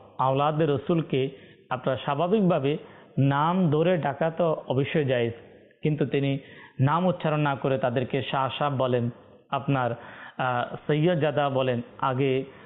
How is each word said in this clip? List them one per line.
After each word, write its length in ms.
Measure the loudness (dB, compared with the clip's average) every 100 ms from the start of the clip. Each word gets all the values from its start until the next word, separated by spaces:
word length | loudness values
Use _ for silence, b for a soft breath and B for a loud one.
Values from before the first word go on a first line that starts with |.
| -12 -2
আওলাদে 480 | 0 2 2 2 2
রসুলকে 640 | 0 0 -2 0 -2 -2 -6 B B -10
আপনার 260 | -6 -2 -2
স্বাভাবিকভাবে 800 | -2 -2 2 2 2 2 0 -2 B B B 0
নাম 520 | 2 4 2 2 2
ধরে 280 | 2 2 2
ডাকা 320 | 0 -2 -2
তো 320 | 0 0 -2 -2
অবশ্যই 360 | -2 0 0
জায়েজ, 280 | 0 0 0 -4 -14 -20 -20 _
কিন্তু 240 | -2 0 0
তিনি 320 | 0 0 -2 B B B B
নাম 260 | 2 4 2
উচ্চারণ 340 | 0 0 0
না 140 | 0
করে 240 | 0 0 0
তাদেরকে 440 | 0 0 -2 -4
শাহ 260 | -2 -2 -2 -2
সাহেব 160 | -2 0
বলেন, 320 | 0 0 0 -6 -16 -20 -8
আপনার, 400 | -4 0 0 0
আহ, 840 | -4 -12 -18 -14 -4 -2 -2 -4 -6 -2
সৈয়দজাদা 600 | 2 2 2 0 0 0
বলেন, 320 | 0 0 -2 -4 -4
আগে 440 | -2 0 2 0 -2 B